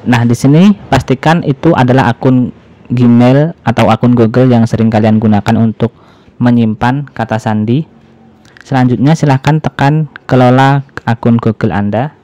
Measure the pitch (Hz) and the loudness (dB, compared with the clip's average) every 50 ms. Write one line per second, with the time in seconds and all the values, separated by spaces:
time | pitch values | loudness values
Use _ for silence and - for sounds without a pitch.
0 | - 113 123 117 117 117 120 - - 135 143 156 185 208 202 - - - - - | -2 -2 -2 0 0 0 0 0 2 2 4 4 4 4 2 0 -4 -4 -4 -4
1 | - - 131 123 - 156 165 175 - - 139 - - 160 175 - 123 123 123 131 | -2 -2 -4 -2 0 -2 -2 0 -2 -4 -6 -2 0 0 0 2 0 0 2 0
2 | 120 113 113 - - 131 131 127 123 101 - - - - - _ - - - 123 | 0 -2 -4 -2 -2 0 0 0 -2 -4 -8 -14 -20 -20 -20 _ -12 -8 -4 0
3 | 123 120 117 117 120 123 131 139 151 165 165 _ _ - 120 - 117 98 110 107 | 2 4 4 4 4 4 4 2 0 -2 -4 _ _ -4 -2 0 0 0 0 0
4 | - 120 123 120 117 107 110 127 127 131 123 117 113 113 - 110 113 113 110 107 | 0 0 2 2 0 0 2 2 2 2 2 2 0 0 0 -2 -2 0 0 0
5 | 107 110 110 110 110 110 107 101 - - 113 104 117 113 107 _ - - _ _ | 0 2 0 0 0 0 0 0 0 -2 -2 0 0 -2 -2 _ -6 -6 _ _
6 | _ _ _ _ _ - _ _ 123 123 120 120 113 110 107 - - 120 131 143 | _ _ _ _ _ -20 _ _ -2 0 2 2 0 -2 -2 -2 -4 -4 -4 -4
7 | 147 - _ - 117 110 110 110 - 117 107 107 104 107 120 147 160 _ _ - | -8 -10 _ -10 -6 -4 -4 -4 -4 -4 -4 -2 -2 -2 -2 -4 -4 _ _ -20
8 | _ _ _ _ _ - _ _ _ - _ - - - 135 131 127 127 123 104 | _ _ _ _ _ -20 _ _ _ -20 _ -20 -12 -4 -2 0 0 0 0 0
9 | 113 143 160 - - 147 131 131 _ 147 156 156 - - _ - 139 139 151 156 | 0 0 0 0 0 0 0 0 _ -2 -2 -2 -2 -6 _ -2 -2 0 0 -2
10 | 156 143 _ - _ - - 127 127 123 127 127 135 135 139 143 135 - _ - | -4 -6 _ -18 _ -2 0 2 2 4 4 2 2 2 0 -2 -4 -8 _ -10
11 | _ - 113 110 - 120 117 113 - 113 107 _ - 107 82 98 101 101 104 107 | _ -6 -6 -2 0 0 0 0 0 -2 -4 _ -4 -4 -4 -4 -4 -4 -4 -4
12 | 131 151 - _ | -4 -6 -10 _